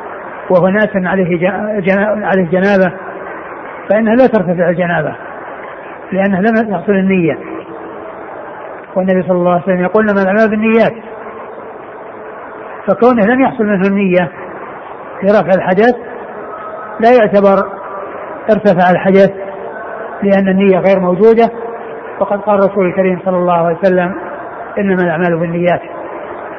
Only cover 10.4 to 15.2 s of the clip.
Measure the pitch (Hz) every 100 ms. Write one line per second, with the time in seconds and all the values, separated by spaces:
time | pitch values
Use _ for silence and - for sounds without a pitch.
10.4 | 220 214 220 226 202 - - - - -
11.4 | - - - - - - - - - -
12.4 | - - - - - - 240 240 202 254
13.4 | 262 254 214 196 196 196 196 180 170 -
14.4 | - - - - - - - -